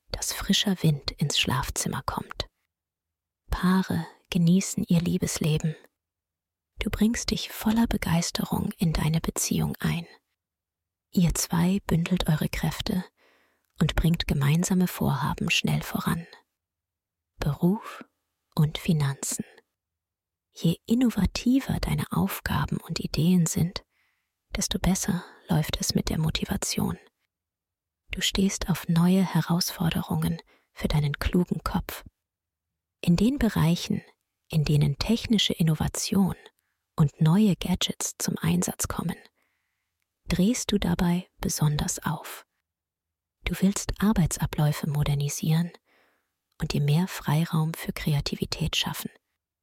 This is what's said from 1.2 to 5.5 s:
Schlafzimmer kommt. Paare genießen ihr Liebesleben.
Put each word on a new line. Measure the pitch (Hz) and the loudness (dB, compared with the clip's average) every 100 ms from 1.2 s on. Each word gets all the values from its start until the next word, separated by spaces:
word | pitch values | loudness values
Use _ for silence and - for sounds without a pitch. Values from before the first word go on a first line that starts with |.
| 147 - | -2 0
Schlafzimmer | - 131 - - - 135 - | -2 -2 -4 -4 -4 -4 -6
kommt. | - - - - _ _ _ _ _ _ _ _ _ - | -6 -8 -10 -12 _ _ _ _ _ _ _ _ _ -6
Paare | - 180 185 - 170 160 - - | -2 2 2 0 -2 -4 -12 -4
genießen | 180 170 190 - - - | 2 4 4 2 -2 0
ihr | 170 | 2
Liebesleben. | 175 180 - - 165 | 2 0 -2 -2 0